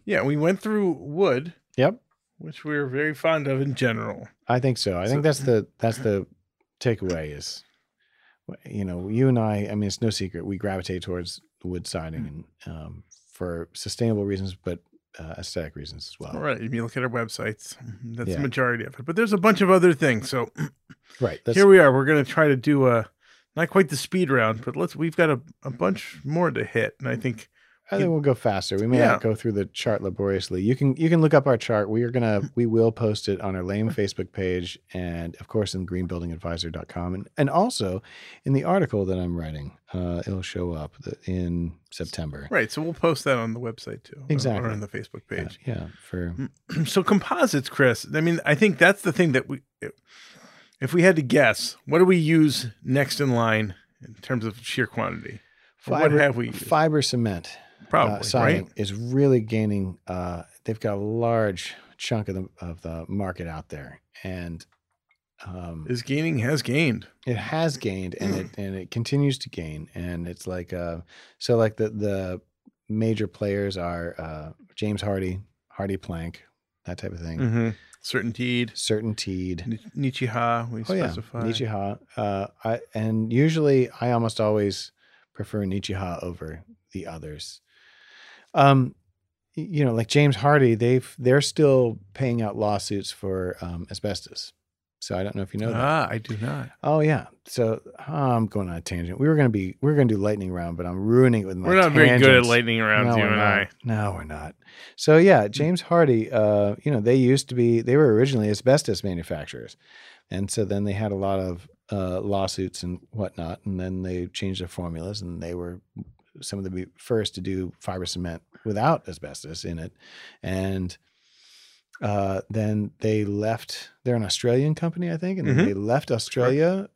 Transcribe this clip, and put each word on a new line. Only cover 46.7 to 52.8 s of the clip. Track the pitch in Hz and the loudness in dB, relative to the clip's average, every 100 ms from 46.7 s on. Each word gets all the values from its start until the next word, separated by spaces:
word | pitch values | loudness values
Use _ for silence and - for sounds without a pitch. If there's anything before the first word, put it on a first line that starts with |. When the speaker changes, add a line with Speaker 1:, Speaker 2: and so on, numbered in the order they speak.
| - 151 | -4 -2
Speaker 1:
So | 196 | 0
composites, | - 208 - 349 262 143 127 | 2 2 2 0 0 0 -2
Chris, | - 131 113 - | 2 4 2 -2
I | 151 | -2
mean, | 165 170 - | 0 0 0
I | |
think | 147 214 151 | 2 2 6
that's | 240 196 | 4 6
the | 180 | 0
thing | 147 170 | 2 4
that | 127 - | 2 0
we, | 135 - _ - - _ - - - - - _ _ | -8 -14 _ -14 -14 _ -20 -20 -20 -20 -20 _ _
if | 135 | 0
we | 170 | 6
had | 180 160 | 6 6
to | |
guess, | 127 147 123 107 - - | 4 6 6 4 -4 -10
what | - 156 | 0 4
do | 185 | 6
we | 180 | 6
use | 156 165 156 123 123 - | 6 6 6 2 -6 -8